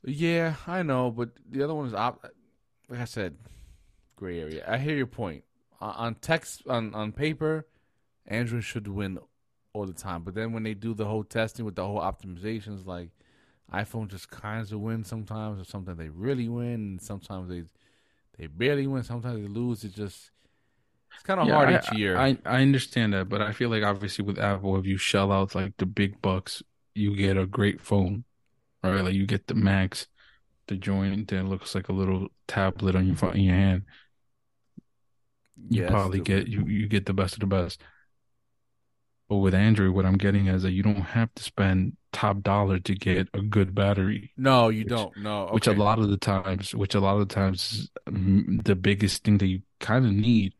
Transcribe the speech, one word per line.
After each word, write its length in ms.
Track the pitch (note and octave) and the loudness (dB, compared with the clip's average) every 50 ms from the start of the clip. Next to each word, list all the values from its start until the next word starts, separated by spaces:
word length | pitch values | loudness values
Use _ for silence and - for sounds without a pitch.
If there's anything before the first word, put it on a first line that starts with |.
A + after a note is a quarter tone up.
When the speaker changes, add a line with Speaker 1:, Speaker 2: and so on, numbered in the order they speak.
| - | -6
Speaker 1:
Yeah, 520 | B2+ D3 D3 E3 E3 E3+ E3+ E3 E3 D#3 - - | -8 -4 -2 0 0 2 2 0 0 -4 -6 -8
I 180 | - E3+ F#3 F3 | -8 -6 -4 -2
know, 280 | D3+ C3 B2+ B2+ B2 | 0 0 0 0 0
but 200 | A2+ A#2 A#2+ B2+ _ _ _ - | -2 -4 -6 -6 _ _ _ -10
the 140 | A#2 C3+ C#3+ | -4 -4 -2
other 100 | D3 D#3+ | -2 -2
one 140 | D3+ C#3+ | -4 -6
is 60 | B2 A2 | -6 -4
op-, 320 | G2 A2 B2 - - - - _ _ _ _ _ _ _ _ _ _ _ _ | -2 -2 -4 -4 -6 -20 -20 _ _ _ _ _ _ _ _ _ _ _ _
like 100 | B2 A#2+ | -10 -10
I 60 | A#2+ | -10
said, 300 | A2 - A#2 G2+ F2 - - - - - - - - - _ _ _ _ _ _ _ _ | -8 -6 -6 -6 -6 -8 -12 -20 -20 -20 -20 -20 -20 -20 _ _ _ _ _ _ _ _
gray 240 | _ G2 F#2 F2 E2+ | _ -10 -8 -8 -8
area. 240 | D#2+ D2+ D#2+ D2+ - | -8 -8 -10 -10 -6
I 100 | F2 A2 | -4 -4
hear 180 | B2 C3+ D3+ D#3 | -2 -2 -2 -2
your 120 | C#3+ C3 | -2 -4
point. 360 | B2+ - - A2+ F2+ D#2 C2 _ _ _ _ _ _ _ _ | -4 -6 -8 -8 -8 -8 -12 _ _ _ _ _ _ _ _
On, 100 | - G#2+ F2+ | -10 -10 -8
on 200 | - A#2 A#2 A2+ | -6 -6 -6 -6
text, 480 | - - - D#3+ D#3+ - - - - _ | -8 -2 -2 -2 -2 -2 -8 -18 -16 _
on, 260 | - B2+ A#2 A2+ G#2+ - | -4 -4 -2 -2 -4 -6
on 160 | G#2+ G#2+ G#2+ | -6 -6 -6
paper, 560 | A2 - C#3+ D#3 D#3 D#3 D#3 D#3 D#3+ D#3 D3+ _ _ _ _ _ _ _ _ _ _ _ _ | -4 -4 -4 -4 -2 -2 -2 -2 -2 -2 -6 _ _ _ _ _ _ _ _ _ _ _ _
Android 360 | - G2+ A2+ A#2+ A2+ A#2 A#2+ G#2 | -6 -4 -2 -2 -2 -4 -6 -6
should 240 | - - A#2+ G#2 | -6 -8 -8 -8
win 320 | G#2 F#2+ G2+ G2+ G2 F#2+ - - _ _ _ _ _ _ _ _ _ _ | -6 -6 -4 -4 -4 -6 -8 -12 _ _ _ _ _ _ _ _ _ _
all 120 | G#2+ G2+ | -8 -8
the 80 | F#2+ F2 | -8 -10
time. 300 | - - G2 F2+ E2+ E2 | -10 -10 -8 -8 -8 -8
But 120 | F#2 F2+ | -8 -6
then 180 | G#2+ A2+ A2+ A2+ | -6 -6 -4 -6
when 100 | A2+ A2 | -6 -4
they 100 | A2 G#2+ | -6 -6
do 200 | G2+ G#2 A2+ A2+ | -6 -6 -6 -4
the 120 | G#2 G#2+ | -4 -4
whole 180 | G2+ G#2+ A2 G#2 | -2 -2 -4 -4
testing 420 | _ - A2+ A2+ A2 - - A2+ | _ -2 -2 -2 -2 -4 -8 -8
with 100 | G#2+ F2+ | -6 -4
the 100 | F#2 F2+ | -4 -4
whole 160 | G2+ G#2 G#2 | -2 -2 -2
optimizations, 840 | D#2+ F#2+ F#2+ _ - F#2+ F2+ E2+ F#2 G#2+ A2+ A2 G2+ G#2+ G#2 G2 F#2 | -2 -2 -4 _ -14 -14 -14 -10 -8 -6 -6 -6 -8 -10 -14 -12 -12
like, 260 | F#2+ F2+ F2 F2 E2+ _ _ _ _ _ _ _ _ _ _ _ _ - | -12 -12 -12 -12 -14 _ _ _ _ _ _ _ _ _ _ _ _ -6
iPhone 340 | F#2+ G#2 - - A#2 A2 G2 | -6 -6 -6 -6 -8 -8 -8
just 200 | G2 F2+ - _ | -12 -14 -16 _
kinds 420 | - - - G#2+ G#2+ A2+ A2+ G2 | -20 -14 -10 -8 -8 -8 -8 -8
of 80 | G#2+ G#2 | -8 -6
win 220 | G#2 A2+ A2+ A2+ G#2+ | -6 -4 -4 -6 -6
sometimes, 560 | - A#2 A2 G#2+ G2 A2+ A2 G#2+ G#2+ G#2 G2 | -8 -10 -10 -10 -10 -10 -8 -8 -8 -8 -10
or 40 | F#2 | -12
sometimes 320 | - - G2+ F#2 F#2 F2+ | -12 -12 -12 -10 -10 -10
they 120 | E2 E2 D#2 | -10 -12 -12
really 400 | D2+ E2+ G2+ B2+ C#3 B2+ A#2+ A2+ | -10 -6 -4 -2 -2 -2 -2 -4
win, 240 | A#2 A#2+ A#2+ A#2+ A#2+ | -4 -6 -6 -6 -6
and 260 | A2+ G#2+ G2+ F#2+ F2 | -6 -8 -8 -10 -12
sometimes 480 | - - G#2 F#2+ - - G2 F#2 F#2 F2+ | -12 -12 -12 -12 -12 -12 -12 -10 -10 -10
they, 140 | F2+ F2 E2+ E2 _ _ _ _ _ _ _ _ _ _ _ _ _ | -10 -10 -12 -14 _ _ _ _ _ _ _ _ _ _ _ _ _
they 100 | - E2 | -16 -16
barely 400 | D#2 D2 E2+ A#2 C3+ D3 C#3+ C#3 | -14 -8 -2 0 0 0 0 -2
win, 160 | C#3 C3+ C3 A#2+ | -2 -4 -6 -6
sometimes 380 | - A#2+ A#2+ A#2 B2+ A#2+ A2 | -6 -8 -8 -6 -8 -8 -8
they 60 | G2+ | -8
lose. 360 | G2+ G2+ A2+ A#2+ B2 A#2 G#2+ - | -8 -6 -4 -4 -4 -4 -6 -8
It 120 | G#2 F#2 | -14 -10
just, 360 | G2+ G#2 G2 - - - _ _ _ _ _ _ _ _ _ _ _ _ _ _ _ _ _ - | -8 -10 -10 -10 -14 -20 _ _ _ _ _ _ _ _ _ _ _ _ _ _ _ _ _ -20
it's 80 | - - | -14 -4
kinda 220 | - F#3+ F3+ - | -2 0 2 4
Speaker 2:
Yeah, 80 | - - | 4 6
Speaker 1:
hard 160 | D3+ C#3+ - | 6 6 6
Speaker 2:
I, 20 | |
Speaker 1:
each 200 | F3 - - - | 6 4 2 0
year. 340 | - G#2+ G#2 G2 F2+ - C3 | -2 0 0 0 2 2 2
Speaker 2:
I, 120 | C3+ C3 - - | 2 2 0 -2
I 160 | - B2 B2+ | 0 2 4
understand 520 | C3+ C#3 C#3 C3 - - - B2 A2+ G#2 G2+ | 6 6 4 4 0 -2 0 0 2 2 2
that, 160 | F#2+ F#2+ G2 | 0 -2 -2
but 120 | G#2+ G#2 | -2 -2
I 100 | G#2+ G#2 | -2 -2
feel 180 | A2 - B2 A#2 | -2 -2 -2 0
like 140 | A2+ G#2+ G#2 | 0 2 2
obviously 420 | G2+ G2+ G2 G2+ G2 - - G2 | 0 0 0 -4 -6 -4 -4 -4
with 140 | G2+ G2 F#2+ | -4 -2 0
Apple, 380 | G#2 G2+ G2+ F#2+ F#2+ F#2+ F#2+ | 0 0 0 0 0 0 0
if 80 | F#2+ F#2+ | 0 2
you 120 | G2 F#2+ | 0 -2
shell 340 | F#2 - - - G2+ G2 G2 | -2 0 0 2 2 4 4
out, 220 | G2+ G2 G2 G2 - | 4 2 2 0 -2
like, 240 | F#2+ F#2+ G2+ - | -4 -4 -4 -4
the 80 | - F#2+ | -4 -4
big 360 | F#2 G#2 - G2+ G2 G2+ - | -2 0 0 0 -2 -2 -2
bucks, 420 | - G2 F#2+ F#2+ - - - - - _ _ _ _ _ _ | -2 0 0 0 -4 -6 -12 -12 -14 _ _ _ _ _ _
you 200 | G#2+ G#2 G2+ G2+ | -2 -2 0 0
get 220 | G2 G2 F#2+ G2 | 0 2 2 2
a 80 | F#2+ F#2+ | 2 0
great 340 | F#2 G2 - G2+ G2+ F#2+ - | 0 0 2 2 2 2 -2
phone, 440 | - - G#2 G2+ F#2+ F2+ G2+ G#2+ B2 _ _ _ _ _ _ _ _ _ _ _ - | -2 2 2 2 4 2 0 -4 -8 _ _ _ _ _ _ _ _ _ _ _ -2
right? 180 | F#2 F#2+ G2 | 0 0 2
Like, 120 | F#2 F#2 F#2+ | 0 0 0
you 120 | G2 G2 | 0 0
get 200 | F#2+ G#2 G#2 _ | 0 0 -2 _
the 80 | - - | -2 0
Max, 520 | - - F#2+ G2 G2 F#2+ F#2 - - - _ _ _ - - _ _ _ _ _ _ _ | 2 4 4 4 4 2 0 -2 -8 -12 _ _ _ -20 -20 _ _ _ _ _ _ _
the 100 | - G2+ | -8 -8
joint 520 | F#2+ F#2+ G2+ G2 G2 G2 G2 G2 G#2 G#2+ G2 | -6 -2 -2 0 0 0 0 -2 -4 -4 -4
that 140 | G2+ F#2 F#2 | -4 -2 -2
looks 300 | F#2+ G2 F#2 - - - | -2 -4 -6 -6 -6 -6
like 140 | F#2+ F#2+ - | -6 -4 -2
a 40 | F#2+ | -2
little 360 | F#2+ F#2+ F#2+ F#2 F#2 F#2+ - _ _ _ | 0 0 0 0 -2 -2 -6 _ _ _
tablet 480 | - - G2+ G2 F#2+ F#2+ - G2 F#2+ F#2 | -6 -2 0 0 0 0 0 0 2 2
on 120 | F#2+ F#2 | 4 4
your 80 | F#2 F2+ | 2 2
fu-, 140 | - - F2+ | 2 0 0
in 100 | - G2 | 2 4
your 140 | G2 F#2 F#2 | 4 6 6
hand. 280 | F#2 G2 G2 F#2 F#2 G2 - - - _ _ _ _ _ _ _ _ _ _ _ _ _ _ _ - _ _ _ _ _ _ _ _ _ _ _ _ _ _ _ - - - | 6 6 6 4 2 -2 -8 -18 -20 _ _ _ _ _ _ _ _ _ _ _ _ _ _ _ -20 _ _ _ _ _ _ _ _ _ _ _ _ _ _ _ -20 -4 0
You 120 | A2+ A2+ | 0 0
Speaker 1:
Yeah, 80 | F2+ F2 | 2 2
that's 140 | G2+ G#2 G2 | 2 2 2
Speaker 2:
probably 180 | F#2+ F#2+ F#2+ | 2 0 -2
Speaker 1:
stupid. 240 | E2 G2+ G2 G2 F#2 | 2 2 2 2 2
Speaker 2:
get, 20 | |
you, 180 | - A2 G#2 G2+ | 0 -2 -2 -2
you 220 | - G#2+ G#2 G#2+ | 0 0 0 0
get 180 | G#2 A2 G2+ G2 | 2 0 0 0
the 80 | - F#2+ | 0 0
best 220 | G2 F#2+ F2+ - | 0 0 -2 -2
of 40 | - | -4
the 40 | G#2 | -2
best. 340 | G2 G2 F#2+ F2+ E2+ - - - - _ _ _ _ _ _ _ _ _ _ _ _ _ _ _ _ _ _ _ _ _ _ _ _ _ _ _ _ | 0 2 2 0 -2 -6 -12 -16 -20 _ _ _ _ _ _ _ _ _ _ _ _ _ _ _ _ _ _ _ _ _ _ _ _ _ _ _ _
But 80 | G#2 | 0
with 160 | G2+ G2 F#2+ F#2 | 2 4 4 4
Android, 380 | F#2 G#2 A2 A2 G#2 G2 F#2+ F#2 | 6 6 6 6 6 4 4 4
what 120 | G2 F#2 | 4 4
I'm 120 | F#2 F#2+ | 4 4
getting 300 | F#2+ F#2+ G2 G2 G2+ G2 | 4 4 4 4 4 4
is 160 | F#2+ F#2+ F#2 F#2 | 4 2 2 2
that 80 | F#2+ | 0
you 120 | F#2 F#2+ G2 | 0 2 2
don't 120 | G#2+ G#2 G2+ | 2 2 2
have 320 | F#2 - - A2+ A2+ A2+ _ | -2 0 0 0 0 0 _
to 80 | - - | -10 -14
spend 540 | - _ - G2+ F#2+ F#2 F#2 F#2 A2+ - _ _ _ - | -10 _ 2 2 4 4 4 2 0 -4 _ _ _ -6
top 280 | - - G#2 G2+ G2+ | 0 0 0 0 2
dollar 380 | G2 G2+ G2 G#2 G2+ F#2+ F#2+ F2+ | 2 2 2 4 4 2 2 0
to 160 | F2+ - G2+ | 0 -2 -4
get 320 | F#2+ - F#2+ F2+ F#2 F#2+ - - | -2 0 0 0 0 0 -2 -4
a 80 | G2+ | -4
good 340 | G2+ G#2+ G#2 G#2 F#2+ F#2 F#2+ | -4 2 2 2 2 2 2
battery. 580 | G2+ G2 G2 G2+ G2 F#2 G2 G#2+ G2+ - - _ | 2 2 2 4 2 2 0 0 -4 -6 -12 _
Speaker 1:
No, 320 | - C3 C3+ C3 B2+ A#2 A2+ | 0 4 6 6 8 6 6
you 140 | A2 G#2+ A2 | 4 0 -2
Speaker 2:
Which, 20 | |
Speaker 1:
don't. 300 | A#2+ B2 A2+ G#2 F#2 - | -2 -2 -2 -2 -4 -8
No, 280 | G2+ G2+ G#2+ G#2+ G#2 G2 F2 | -8 -6 -4 -4 -4 -2 0
Speaker 2:
which 180 | A2 A2+ - | 0 2 4
a 40 | A#2+ | 4
Speaker 1:
okay. 60 | G#2 | 4
Speaker 2:
lot 220 | G2+ G#2 G#2 A2 A2+ | 6 4 4 4 4
of 100 | A2 G2+ | 4 2
the 80 | G2+ | 2
times, 560 | G2 - - G2 F#2+ F#2 G2 F#2+ F#2+ F#2+ - - | 0 0 0 0 0 0 -2 -4 -4 -4 -6 -4
which 220 | A2+ G2+ G2 - | -4 -2 0 2
a 40 | G2+ | 2
lot 200 | G2 G2 G2 G#2 | 4 4 4 2
of 80 | G#2 | 2
the 60 | G2 - | 0 0
times, 540 | G2 G2 F#2+ F#2 F2+ - - G#2+ G2+ G2+ - _ - _ | 0 2 2 0 0 -4 -4 -4 -6 -6 -8 _ -14 _
mm, 560 | - - F#2+ F#2+ F#2+ F#2+ G2+ - - F#2+ - - | -6 -4 0 4 6 6 4 4 4 0 0 2
the 120 | - G2+ | 2 2
biggest 480 | F#2 F#2 G#2 G2+ G2 G#2+ F#2+ - - _ | 4 4 2 2 4 2 0 0 0 _
thing 140 | A2 G#2 G2 | 4 4 4
that 80 | F#2+ | 4
you 140 | F#2+ F#2 F#2+ - _ _ _ | 2 0 -2 -6 _ _ _
kinda 320 | - - A2 C3 C3 A2+ | -2 2 4 4 4 4
need 420 | G2 G2+ G#2+ A#2+ A#2+ A2 G2 G2 - | 4 4 4 6 6 4 4 2 -4